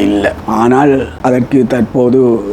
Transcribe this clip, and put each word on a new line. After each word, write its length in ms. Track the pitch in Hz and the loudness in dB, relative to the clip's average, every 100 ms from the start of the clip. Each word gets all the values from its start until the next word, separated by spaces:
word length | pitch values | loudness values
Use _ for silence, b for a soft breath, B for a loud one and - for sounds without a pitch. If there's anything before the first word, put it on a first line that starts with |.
இல்லை. 300 | 101 104 98 - - | 0 0 -2 -4 -6
ஆனால் 420 | 110 120 127 143 135 117 - | -2 0 2 2 0 -2 -6
அதற்கு 380 | 131 127 123 139 117 | -2 -2 0 0 0
தற்போது 540 | 127 110 131 123 131 123 113 101 | 0 -2 0 2 2 2 0 -2